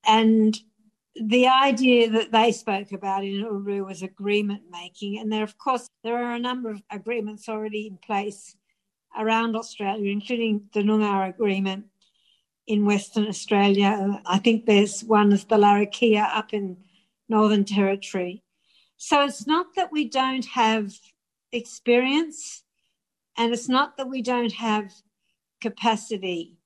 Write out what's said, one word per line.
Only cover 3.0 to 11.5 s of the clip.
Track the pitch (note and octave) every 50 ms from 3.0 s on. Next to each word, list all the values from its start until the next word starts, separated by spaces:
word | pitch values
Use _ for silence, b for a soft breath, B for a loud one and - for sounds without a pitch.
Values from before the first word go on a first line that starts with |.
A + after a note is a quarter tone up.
| G3+ G3 F#3+ G3 G3
in | G3 G3 G3 G#3
Uluru | A3+ G#3 G3 G3 G3+ G3+ G3+ G3
was | F#3+ G3 E3
agreement | F#3 F#3+ G3 _ G3 G3+ G#3 G#3 G#3 G3+ G3+ G3+ _ _
making. | F3+ F3 F3 F3 _ - G#3 G3+ G3+ G#3+
And | A3 G#3+
there, | A3 G#3+ G#3+
of | G#3 -
course, | _ - C#4 C4 B3 B3 - _ _ _
there | A3+ A#3 A#3+ A#3+
are | A#3+ A#3+
a | A#3+
number | A#3+ B3 B3+ B3+ B3 A3+
of | G#3+ G3+ - _
agreements | G#3 G3+ - A3 A#3+ A#3 G#3+ G#3+ G#3+ G#3+ - -
already | A3 G#3+ G#3+ G#3+ G#3 G#3+ G#3+
in | G#3+ F#3+
place | F3+ _ - G#3+ G3 G3+ G#3 G3+ - - - _ _ _ _ _ _ _ _ _ _ _ _ -
around | - A3 A3 A3+ A3+ A3+ A#3 A3
Australia, | A3+ A3+ - - - G#3 G3 G3+ A3 G3+ G3+
including | G3+ G#3 G#3 - B3 A#3 A#3 A3 G#3+ G#3 G3+ - _
the | G#3+
Noongar | G3+ G#3 G#3+ G#3+ G#3+ G#3 G3+ G3 F#3+ F#3+
Agreement | F3+ - A3 G#3